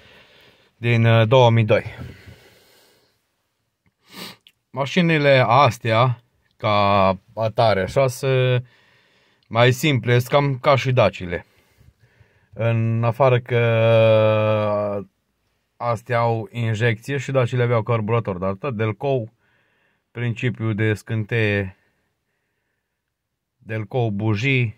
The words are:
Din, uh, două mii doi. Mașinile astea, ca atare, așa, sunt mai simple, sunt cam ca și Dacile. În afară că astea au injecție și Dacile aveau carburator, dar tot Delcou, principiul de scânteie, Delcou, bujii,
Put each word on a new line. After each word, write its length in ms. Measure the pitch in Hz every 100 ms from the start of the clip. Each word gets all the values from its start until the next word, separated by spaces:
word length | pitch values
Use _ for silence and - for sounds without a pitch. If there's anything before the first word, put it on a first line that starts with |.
| _ - _ _ _ _ _ _
Din, 280 | 117 117 113
uh, 220 | 113 110
două 220 | 131 120
mii 160 | 117 110
doi. 200 | 104 - - - - - - _ _ _ _ _ _ _ _ _ _ _ _ _ _ _ _ _ - - - _ _ _
Mașinile 760 | 123 135 - 170 160 143 135 113
astea, 760 | 120 139 - 117 110 127 120 _ _ _ _
ca 600 | 113 104 101 101 95 95 _
atare, 480 | - 110 110 117 98
așa, 260 | 95 139 135
sunt 580 | 123 135 131 127 123 123 _ _ _ _ _ _ _ _
mai 240 | 110 123
simple, 460 | 123 160 135 107 120
sunt 120 | 123
cam 280 | 147 143 131
ca 180 | - 135
și 160 | 131
Dacile. 540 | 123 104 - 87 87 - _ _ _ _ _ _ _ _ _ _
În 500 | - 113 117 113 113
afară 360 | 117 117 135 123
că 1700 | 123 120 117 113 113 113 113 110 110 107 107 107 104 104 104 101 95 _ _ _ _ _ _ -
astea 420 | 120 113 - 117
au 300 | 117 113 107
injecție 680 | 120 117 107 120 110 - 139
și 140 | 127
Dacile 320 | 135 120 127
aveau 200 | 120 120
carburator, 540 | 107 117 104 117 107 90
dar 160 | 95
tot 220 | 98 147 107
Delcou, 580 | 110 104 143 135 113 _ _ _ _ _ _ _ _
principiul 640 | - 120 110 127 98 113 104
de 180 | 110
scânteie, 840 | 104 - 113 107 120 107 101 95 - _ _ _ _ _ _ _ _ _ _ _ _ _ _ _ _ _ _
Delcou, 520 | - 110 104 131 117
bujii, 680 | 101 107 104 131 135 117